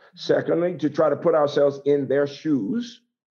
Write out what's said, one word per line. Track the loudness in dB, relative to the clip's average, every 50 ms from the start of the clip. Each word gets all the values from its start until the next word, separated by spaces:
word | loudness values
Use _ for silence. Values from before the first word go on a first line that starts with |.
| _ _ _
Secondly, | -6 -2 0 0 0 0 0 0 0 0 -2 -2 -2
to | -4 -2
try | 0 2 2 2
to | 2
put | 0 2 2 2
ourselves | 4 2 2 2 2 2 2 0 0 0
in | 0 0 0 0 0
their | 0 0 0
shoes. | -2 -4 -6 -4 -2 0 0 0 -2 -4 -4 -6 -8 -12 -20 _ _ _ _ _ _